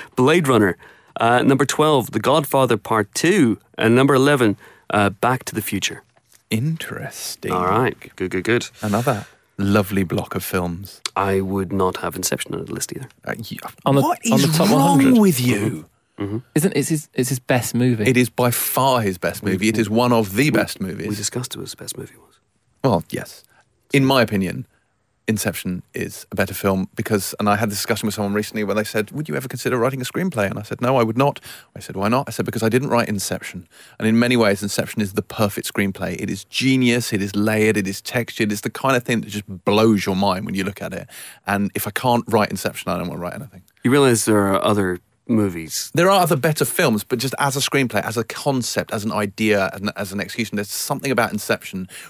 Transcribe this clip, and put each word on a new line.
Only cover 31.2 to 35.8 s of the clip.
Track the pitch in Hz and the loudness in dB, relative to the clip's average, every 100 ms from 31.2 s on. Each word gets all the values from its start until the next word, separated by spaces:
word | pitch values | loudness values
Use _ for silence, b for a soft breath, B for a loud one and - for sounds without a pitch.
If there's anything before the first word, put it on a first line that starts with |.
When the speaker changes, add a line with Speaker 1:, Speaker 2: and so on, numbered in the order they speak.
| 139 - B B B - | 0 0 B B B -18
Speaker 2:
I | |
said, | - 95 | -12 -4
"Why | 101 | 0
not?" | 123 147 | 0 -2
I | |
said, | - 110 | -4 -4
"Because | 113 | -2
I | 113 | 0
didn't | 127 120 | 0 2
write | 117 110 | 0 0
Inception." | 104 - 95 - 92 85 b b b | -2 -4 -6 -8 -14 -16 b b b
And | 110 | 2
in | 113 | 4
many | 120 123 | 4 4
ways, | 107 98 | 4 2
Inception | 101 - 90 - | -2 -4 -4 -4
is | 101 | -4
the | 101 | -4
perfect | - - 107 - - | -6 -2 -2 -2 -8
screenplay. | - | -2